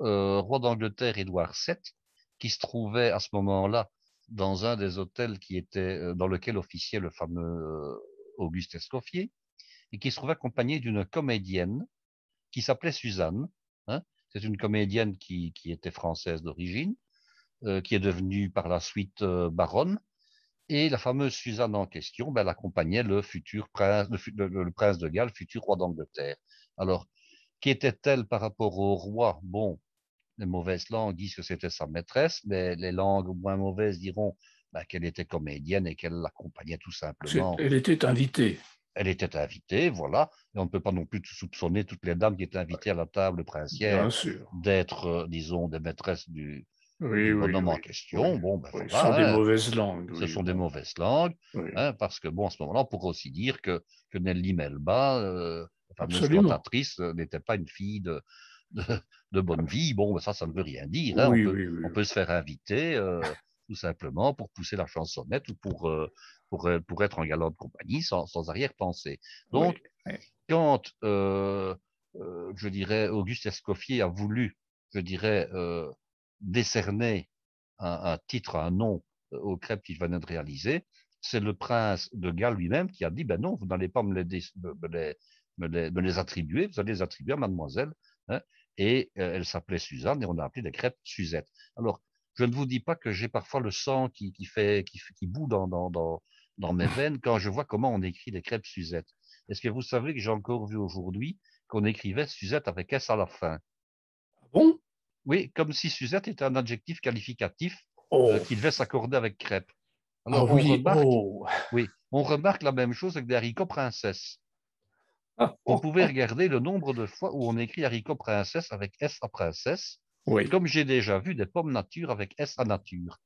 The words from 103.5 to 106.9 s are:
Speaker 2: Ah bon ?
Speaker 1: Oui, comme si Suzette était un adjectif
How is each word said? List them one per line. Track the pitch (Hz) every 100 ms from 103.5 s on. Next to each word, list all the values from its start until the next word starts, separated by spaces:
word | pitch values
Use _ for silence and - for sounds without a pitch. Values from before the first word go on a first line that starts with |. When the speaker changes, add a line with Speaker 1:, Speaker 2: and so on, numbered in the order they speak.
| 80 - _ _ _ _ _ _ _
Speaker 2:
Ah | _
bon ? | - 320 339 _ _ _ _
Speaker 1:
Oui, | 135 185 -
comme | - 151
si | 147 160
Suzette | - 123 190 214
était | 180
un | 135 131
adjectif | 117 117 -